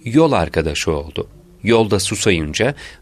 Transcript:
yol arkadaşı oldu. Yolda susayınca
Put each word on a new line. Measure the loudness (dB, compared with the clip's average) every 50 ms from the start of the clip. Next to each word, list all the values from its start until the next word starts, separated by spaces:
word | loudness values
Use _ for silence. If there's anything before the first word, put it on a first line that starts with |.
| -6
yol | 0 2 4 4 4
arkadaşı | 4 2 0 0 0 -2 -2 -2 -2 -4 -2 -2
oldu. | -2 -4 -4 -8 -10 -10 -10 -10 -12 -20 -20 -20 -18 -8
Yolda | -2 2 2 2 2 2 0 -2
susayınca | -2 -2 -4 -2 0 0 0 0 0 -2 -2 0 0 -2 -2 -4 -12 -20 -20 -16